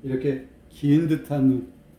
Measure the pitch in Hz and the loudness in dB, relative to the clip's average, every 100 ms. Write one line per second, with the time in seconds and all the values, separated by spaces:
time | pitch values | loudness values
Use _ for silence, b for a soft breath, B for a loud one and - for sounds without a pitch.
0 | 135 131 143 131 - - - - 147 151 | -8 -4 -4 -4 -8 -20 -20 -6 2 2
1 | 165 156 - 143 131 123 - - - | 2 -2 -2 0 2 2 -2 -16 -20